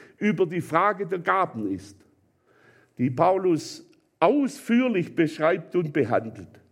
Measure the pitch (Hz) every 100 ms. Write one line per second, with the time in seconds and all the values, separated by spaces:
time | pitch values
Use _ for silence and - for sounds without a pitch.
0 | - - 208 196 180 175 - 165 196 196
1 | 185 180 170 190 175 113 104 95 - -
2 | _ _ _ _ _ _ _ _ _ -
3 | 123 123 170 190 185 156 - - - _
4 | _ - 170 285 269 - - 233 254 196
5 | 123 117 156 - 156 185 165 180 160 151
6 | 117 104 113 110 87 - _